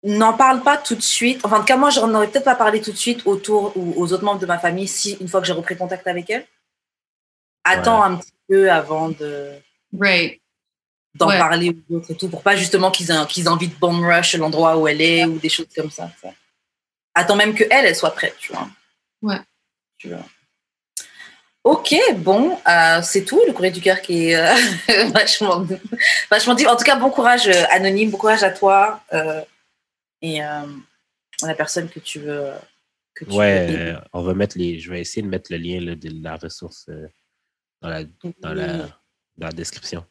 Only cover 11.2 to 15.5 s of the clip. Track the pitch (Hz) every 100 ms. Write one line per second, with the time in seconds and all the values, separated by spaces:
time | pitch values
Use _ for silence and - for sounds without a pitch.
11.2 | 165 190 165 170 175 165 _ 170 165 165
12.2 | 185 170 202 196 180 185 185 190 175 160
13.2 | 147 180 170 165 175 - 175 170 170 170
14.2 | 175 170 156 160 165 160 156 147 165 165
15.2 | 165 160 156